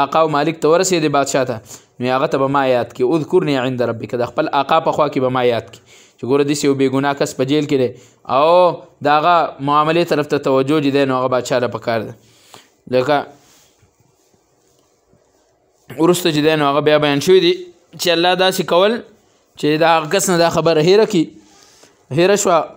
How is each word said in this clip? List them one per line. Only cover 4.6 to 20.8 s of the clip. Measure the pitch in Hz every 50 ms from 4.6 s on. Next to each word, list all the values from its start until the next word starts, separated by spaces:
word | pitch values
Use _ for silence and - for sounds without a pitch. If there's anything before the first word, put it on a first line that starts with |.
آقا | 135 - 160 160 160
په | 160 147
خوا | 175 151
کې | 143 - 139 127
به | 127 127
ما | 127 123 123
یاد | 117 110 110 -
کړي، | - - _ _ - - - _ _
چې | _ 120 117
ګوره | 139 143 143 143
داسې | 151 147 -
یو | 139 139 131
بې | 135 131 127
ګناه | 135 139 143 139 -
کس | 156 143 - -
په | 131 135
جیل | 147 151 147
کې | 135 147 131
دی | 123 117 - - - _ _ _ _ - 120
او | 135 151 165 175 180 180 170 143 - - - _ _ 131
د | 147 147
هغه | 151 151 175 175 165 147 - - - 135 143
معاملې | 147 151 151 160 160 170 175 - 160
طرف | 147 147 - 151
ته | 139 -
توجه | 143 135 131 135 131 156 156 143
چې | 139 135
دی | 143 139 131
نو | 127 127
هغه | 127 123 127
بادشاه | 123 123 - 139 123 123
له | 117 113
پکار | 110 - 120 113 113 107
ده.» | 117 117 - _ _ _ _ _ _ - - _ _ _ _ _ - 123
لکه | 127 127 143 147 139 - - - _ _ _ _ _ _ _ _ _ _ _ _ _ _ _ _ _ _ _ _ _ _ _ _ _ _ _ _ _ _ _ _ _ _ _ _ _ _ _ _ _ _ _ _ _ _ _ _ _ _ - 127
وروسته | 139 160 175 175 175 - 170
چې | 151 151 147
دی | 156 160 151
نو | 147 139
هغه | 139 151 147
بیا | 151 151 147 151
بیان | 147 143 143 143
شوي | 185 190 185 170
دي | 175 180 185 - - - _ _ _ -
چې | 160 - 175 165
الله | 165 175 180 185 180
داسې | 185 190 185 190 165 -
کول | 175 175 196 214 240 - - - _ _ _ _ _ _ _ _ _ -
چې | - 147 156 156
د | 165 160
هغه | 165 160 156 151 185
کس | 190 - 190
نه | 175 170
دا | 170 165 170
خبره | 165 156 165 160 151